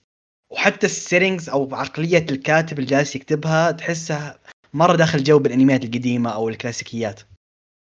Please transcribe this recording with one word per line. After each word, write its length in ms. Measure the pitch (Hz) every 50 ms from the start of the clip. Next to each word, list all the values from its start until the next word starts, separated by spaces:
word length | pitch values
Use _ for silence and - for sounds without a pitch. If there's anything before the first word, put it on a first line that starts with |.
| _ _ _ _ _ _ _ _ _ _
وحتى 360 | - - - 202 196 - 214
السيتنجز 600 | 175 - - - - 175 180 190 190 185 175 165 151
أو 260 | 135 139 139 135 131
عقلية 520 | 123 135 135 - 151 160 165 180 165 160 160
الكاتب 480 | 135 135 - - 151 160 160 160 160 143
اللي 120 | 127 117
جالس 260 | 135 135 147 147 -
يكتبها 540 | 135 - - 156 151 147 160 160 160 165 170
تحسها 680 | 160 165 - - 170 165 165 - 156 147 147 143 - - _ - - _ _ _ -
مرة 240 | 143 170 180 175
داخل 260 | 165 160 156 160 147 135
جو 160 | 147 151 147
بالأنميات 460 | 135 123 120 127 131 135 135 127 131
القديمة 460 | 110 120 123 123 123 123 120 120 117
أو 180 | 104 110 113 113
الكلاسيكيات. 720 | 110 - - 120 117 - - - - 113 113 104 98 - - _ - _ _ _ _ _ _ _ _ _ _ _